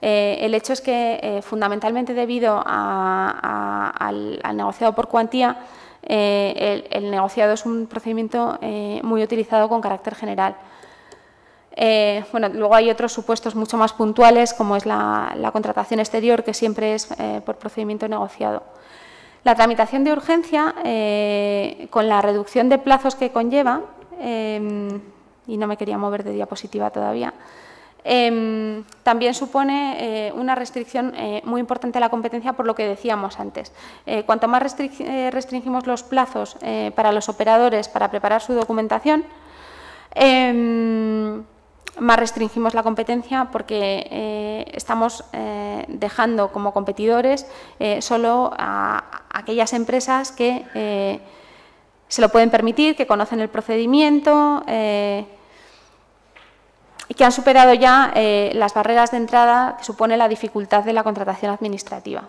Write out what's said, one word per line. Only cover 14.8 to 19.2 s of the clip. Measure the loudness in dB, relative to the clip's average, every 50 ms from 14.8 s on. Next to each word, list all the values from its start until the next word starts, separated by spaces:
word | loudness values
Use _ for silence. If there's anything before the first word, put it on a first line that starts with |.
| 0
la, | -2 -2 -2 -2 0 0 -2 -2 -4 -6 -4
la | -4 -2
contratación | -2 -2 -4 -4 -2 -4 -2 -2 0 -2
exterior, | -2 0 -2 0 2 4 4 4 2
que | -2 -4
siempre | -2 -2 -2 -2 -2 -2 -2 -2
es, | -2 -4 -8 -8 -8
eh, | -6 -6 -6 -6 -8
por | -8 -10
procedimiento | -10 -10 -12 -8 -8 -6 -6 -6 -6 -6 -6
negociado. | -4 -4 -6 -6 -6 -6 -4 -4 -4 -4 -8 -12 -20 -20 -20 -20 -20 -20 -20 -20 -20 -20